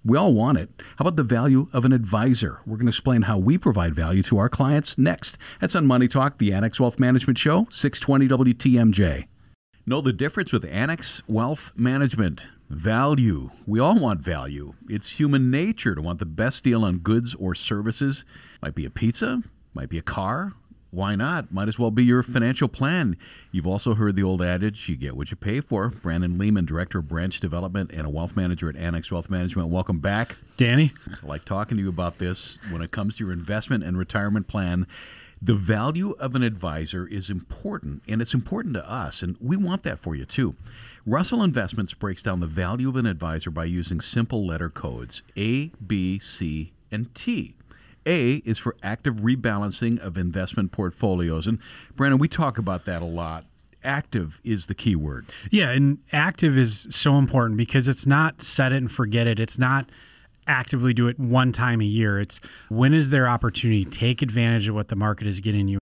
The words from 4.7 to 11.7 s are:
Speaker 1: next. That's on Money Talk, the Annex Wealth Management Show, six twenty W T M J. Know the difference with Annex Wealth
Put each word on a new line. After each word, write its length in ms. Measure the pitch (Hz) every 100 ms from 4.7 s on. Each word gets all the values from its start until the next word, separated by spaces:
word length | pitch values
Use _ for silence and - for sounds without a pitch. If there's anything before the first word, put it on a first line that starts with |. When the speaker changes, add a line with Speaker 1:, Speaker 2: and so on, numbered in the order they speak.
| 147 - -
Speaker 1:
next. 400 | 127 - - - - -
That's 160 | - 180
on 100 | 143
Money 220 | 127 123
Talk, 300 | 139 135 -
the 160 | 104
Annex 260 | 98 110 -
Wealth 180 | 123 -
Management 400 | 127 127 - 123
Show, 300 | 151 175 226
six 300 | - 143 -
twenty 280 | - 135 135
W 260 | 127 127
T 260 | 120 139 123
M 140 | 113
J. 340 | 95 87 67 - _ _ _ _ _ -
Know 140 | 135
the 140 | 135
difference 400 | 101 143 - 185
with 100 | 110
Annex 600 | 78 87 135 165 - - -
Wealth 460 | 110 123 151 -